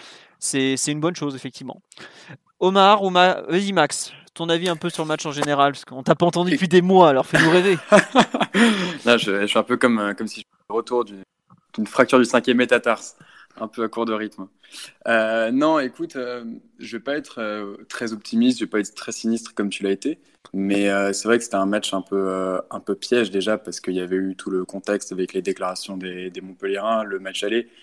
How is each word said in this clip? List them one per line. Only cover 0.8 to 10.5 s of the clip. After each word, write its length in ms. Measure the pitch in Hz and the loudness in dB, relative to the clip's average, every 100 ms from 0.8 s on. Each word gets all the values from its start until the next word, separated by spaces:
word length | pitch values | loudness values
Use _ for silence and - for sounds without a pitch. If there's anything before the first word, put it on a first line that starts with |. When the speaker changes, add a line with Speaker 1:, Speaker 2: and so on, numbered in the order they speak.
| - | -2
Speaker 1:
une 80 | 151 | -2
bonne 160 | 156 180 | -4 -4
chose, 200 | 147 131 | -6 -8
effectivement. 460 | 135 - 131 - _ - - - - 135 _ - | -12 -14 -14 -16 _ -20 -20 -20 -20 -20 _ -2
Omar, 440 | 180 196 196 208 | 2 4 6 6
ou 60 | 190 | 4
Ma-, 300 | 180 180 - | 4 4 2
vas-y 300 | - 175 202 | -2 -2 0
Max, 380 | 185 147 - - - _ | 0 0 -2 -10 -14 _
ton 160 | - 165 | -8 -2
avis 200 | 165 180 | -2 -2
un 60 | 165 | -4
peu 140 | 175 | -4
sur 140 | - | -4
le 40 | 156 | -4
match 180 | 156 156 | -4 -4
en 60 | |
général, 420 | 143 147 143 139 | -4 0 4 2
parce 120 | 131 - | 0 -10
qu'on 180 | 127 | -4
t'a 120 | - 156 | 0 2
pas 100 | 170 | 2
entendu 260 | 170 180 | 2 0
Speaker 2:
Et 20 | |
Speaker 1:
depuis 140 | 143 180 | 0 4
des 140 | 180 | 4
mois, 280 | 180 190 165 | 6 8 8
alors 160 | 131 - | 6 4
fais-nous 220 | 160 160 | 4 4
rêver. 260 | 180 190 170 | 4 4 0
Speaker 2:
<laughs> 1200 | - 208 - 262 - - - 196 233 202 175 143 117 | 4 4 6 4 4 2 0 2 2 2 -4 -2 2
Là, 120 | 113 | 2
je, 240 | 104 98 | 2 -2
je 40 | 104 | 0
suis 140 | 113 | 0
un 40 | |
peu 140 | 107 123 | 0 2
comme, 220 | 127 113 | 2 2
euh, 140 | 104 | -2
comme 140 | 98 110 | -4 -8
si 80 | - | -12
je 40 | |
suis 260 | - | -20